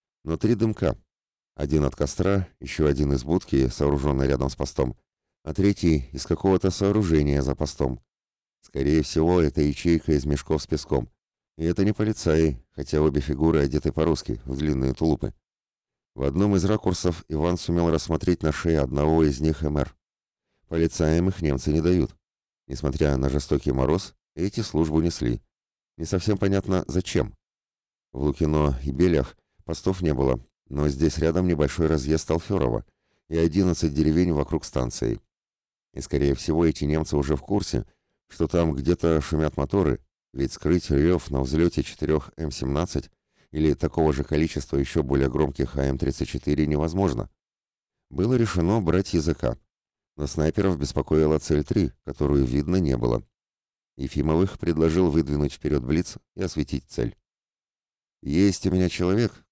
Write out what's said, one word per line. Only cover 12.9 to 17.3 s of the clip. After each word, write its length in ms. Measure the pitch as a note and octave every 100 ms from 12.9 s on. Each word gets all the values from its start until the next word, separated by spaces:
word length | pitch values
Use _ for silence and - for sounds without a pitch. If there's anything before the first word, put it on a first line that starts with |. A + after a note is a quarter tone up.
| D2+
обе 200 | D2+ C#2+
фигуры 380 | C#2 C#2 D#2+ D#2+
одеты 320 | C#2 C#2+ D2
по-русски, 500 | D#2 D#2 D2+ - - C2+
в 120 | C2+
длинные 360 | D2+ C2+ C2
тулупы. 400 | C2 D#2+ C#2+ G1+ - _ _ _ _ _ _ _ -
В 80 |
одном 320 | C#2 D#2+ G#2 G2
из 100 | F#2
ракурсов 600 | G#2+ - F2+ F2+ E2
Иван 300 | -